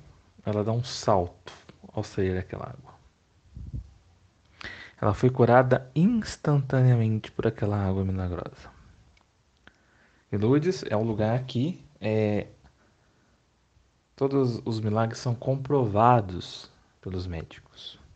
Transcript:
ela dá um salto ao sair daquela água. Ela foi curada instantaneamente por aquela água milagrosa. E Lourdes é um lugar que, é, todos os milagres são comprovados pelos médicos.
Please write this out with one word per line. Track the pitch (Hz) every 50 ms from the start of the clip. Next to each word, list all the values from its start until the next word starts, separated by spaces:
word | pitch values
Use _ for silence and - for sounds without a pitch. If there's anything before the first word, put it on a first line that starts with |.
| - - - _ _ _ _ - -
ela | 107 104 104
dá | 101 110
um | 113 120 123
salto | - - - - 120 107 92 87 - - - - - - - - - - - - -
ao | - 110 104
sair | - - 107 95 92 92
daquela | 92 90 - - - -
água. | - - - - - - _ _ _ _ _ _ _ _ _ _ - - - - - - - - - - - _ _ _ _ _ _ _ _ _ _ _ - - - - - - - - -
Ela | - 107 98
foi | - - 127
curada | 127 - 120 113 120 127 131 127 135 131 - - -
instantaneamente | 156 175 226 247 220 208 - - - - 151 147 139 131 - 135 131 127 127 123 117 113 110 110 107 - -
por | - - -
aquela | 113 - - 107 101 104
água | 101 98 95 92 98 95
milagrosa. | 95 95 95 92 90 87 87 - - - - - - - - - - - _ - _ _ _ _ _ _ _ _ _ _ _ _ - _ _ _ _ _ _ _ _ _ _ _ -
E | -
Lourdes | 101 104 117 139 151 151 180 180 - -
é | - 110
um | 104
lugar | 113 113 107 104 107 110 117 127 127
que, | - - 120 131 175 185 - - - _ -
é, | 104 107 110 110 107 104 104 98 - - - _ _ - _ _ _ _ _ _ _ _ _ _ _ _ _ _ _ _ _ _ _ _ _ _ _ _ _ _ _ _ _
todos | - 139 135 135 139 131 120 110 110 -
os | 120 110 110
milagres | 107 107 104 110 113 113 113 -
são | - 123 117
comprovados | - - 131 135 139 135 131 143 135 123 104 98 104 117 123 123 117 101 92 90 85 - - - - - - _ _ _ _ _ _
pelos | - 98 92 92 92
médicos. | 90 85 80 76 - - - - _ _ - - - - - - - -